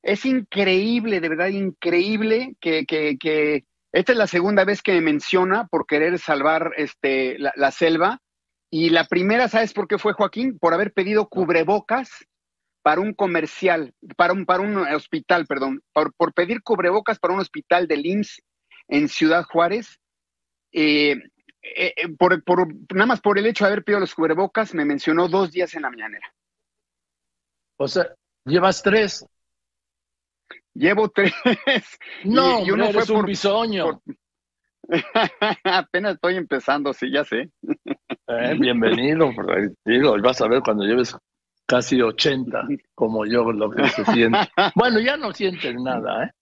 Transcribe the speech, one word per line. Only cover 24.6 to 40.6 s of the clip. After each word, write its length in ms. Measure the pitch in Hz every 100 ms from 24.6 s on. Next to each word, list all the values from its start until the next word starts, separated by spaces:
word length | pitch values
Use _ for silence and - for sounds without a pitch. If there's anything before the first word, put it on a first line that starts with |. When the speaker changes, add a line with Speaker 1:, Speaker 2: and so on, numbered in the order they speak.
| 214
Speaker 1:
me 100 | -
mencionó 440 | 147 143 - 160 180
dos 240 | 190 185
días 240 | 175 170
en 80 | 165
la 80 | 135
mañanera. 420 | 120 110 104 - _ _ _ _ _ _ _ _ _ _ _ _ _ _ -
Speaker 2:
O 100 | 139
sea, 200 | - - - _ _
llevas 360 | 131 170 190 185
tres. 460 | 202 214 202 - - _ _ _ _ _ _ _ _ _ _ _ _ - _
Speaker 1:
Llevo 360 | - 180 202 214
<laughs> 40 |
tres. 200 | - 196 - 247 208 - 254 - - - -
Speaker 2:
No, 380 | 190 247 269 240
Speaker 1:
Y, 80 | 185
y 20 |
uno 140 | 202
Speaker 2:
hombre, 80 | 208
Speaker 1:
fue 80 | 208
Speaker 2:
eres 80 | 226
un 60 | 214
Speaker 1:
por, 80 | 202
Speaker 2:
bisoño. 720 | 190 202 208 226 196 160 -
Speaker 1:
por 160 | - - _ _ _ _ _ _ -
<laughs> 760 | 165 - 226 208 - 214 190
Apenas 500 | 190 185 - 180 208
estoy 220 | 165 175 185
empezando, 560 | 156 135 - 143 139
sí, 180 | 131 196
ya 120 | 139
sé. 260 | 147 113 185 _
Speaker 2:
Eh, 920 | - - - - _ 127 - 117 123 156
bienvenido, 760 | 127 120 113 113 135 160 147
por 160 | 117 92
ahí, 160 | 87 101 -
digo, 340 | - 120 143 104
vas 220 | 120 127
a 60 | 110
ver 160 | 120